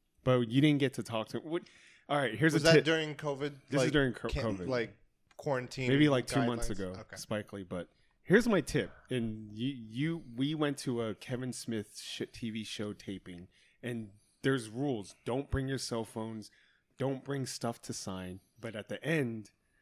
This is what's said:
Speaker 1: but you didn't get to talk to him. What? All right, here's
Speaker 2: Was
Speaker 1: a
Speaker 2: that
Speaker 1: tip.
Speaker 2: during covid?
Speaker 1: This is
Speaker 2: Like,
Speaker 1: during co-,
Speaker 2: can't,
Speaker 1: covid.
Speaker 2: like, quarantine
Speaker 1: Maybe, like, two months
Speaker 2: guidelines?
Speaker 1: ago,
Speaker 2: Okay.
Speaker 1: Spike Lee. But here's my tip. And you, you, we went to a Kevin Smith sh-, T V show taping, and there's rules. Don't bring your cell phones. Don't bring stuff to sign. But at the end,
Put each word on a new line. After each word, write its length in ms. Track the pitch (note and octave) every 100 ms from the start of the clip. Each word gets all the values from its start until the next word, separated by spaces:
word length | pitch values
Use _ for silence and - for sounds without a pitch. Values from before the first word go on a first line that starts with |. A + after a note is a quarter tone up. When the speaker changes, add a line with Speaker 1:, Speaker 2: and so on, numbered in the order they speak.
| _ _
Speaker 1:
but 240 | B2+ B2+ A#2
you 120 | B2+
didn't 180 | D3+ C#3+
get 140 | C3+ -
to 80 |
talk 260 | A2 A2+ G#2+
to 100 | A#2+
him. 100 | D#3
What? 140 | E3+ - - - - -
All 100 | C#3+
right, 180 | B2+ A2
here's 180 | D#3+
Speaker 2:
Was 80 | D#3+
Speaker 1:
a 20 | D#3
Speaker 2:
that 80 |
Speaker 1:
tip. 120 | D#3 C#3
Speaker 2:
during 300 | D#3+ D3+ C#3
covid? 380 | D3+ C3+ D3 C3+ -
Speaker 1:
This 120 | C#3
is 40 | B2+
Speaker 2:
Like, 60 |
Speaker 1:
during 220 | C#3+ C3
co-, 140 | - A2+
Speaker 2:
can't, 280 | C3+ A2+ G2
Speaker 1:
covid. 80 | F2
Speaker 2:
like, 280 | B2 A2 - _ _ _ -
quarantine 500 | D3+ B2+ B2 - B2+
Speaker 1:
Maybe, 200 | C#3 D3+
like, 180 | C3 A#2+
two 160 | - A#2
months 220 | A#2 A2+
Speaker 2:
guidelines? 40 |
Speaker 1:
ago, 180 | G2+ F#2 F#2+
Speaker 2:
Okay. 160 | - F#2+
Speaker 1:
Spike 360 | - G#2+ G#2
Lee. 100 | G2+
But 240 | F2+ F2+ E2+ _ _ _
here's 240 | - G3+ A#3+
my 140 | F#3+
tip. 300 | C3 C#3+ F2+ - -
And 400 | B2+ A2+ G#2+ G#2+
you, 180 | G#2+ C3 C3 A2
you, 340 | A#2 D#3+ E3 B2+ A#2
we 180 | C#3
went 240 | D#3 D3 C3+
to 220 | C#3 A#2
a 120 | A2+ G2
Kevin 380 | - B2 B2+
Smith 460 | A#2 - A2+ G2+ -
sh-, 180 | - - -
T 200 | - A#2
V 120 | A2
show 300 | G#2 - G#2
taping, 540 | G2 - F#2+ - F2 F#2 _ _ _
and 280 | B2 A#2 G#2 G2 _ _
there's 260 | C3+ C3+ A2
rules. 460 | A2+ C#3+ A#2 F#2 - -
Don't 240 | B2+ C#3+
bring 180 | C3+ C3
your 100 | C3
cell 240 | - A#2
phones. 480 | A2 A2+ A2 A2 G2+ _ _ _ _ -
Don't 240 | C3 C3
bring 220 | - C#3 B2+
stuff 340 | - A#2 -
to 100 | -
sign. 480 | A2+ - F#2 F#2 F#2+ _ _
But 160 | A#2 G#2
at 140 | G2+
the 140 | G2+
end, 480 | C3+ D#3+ B2 A2+ G#2 _ _ _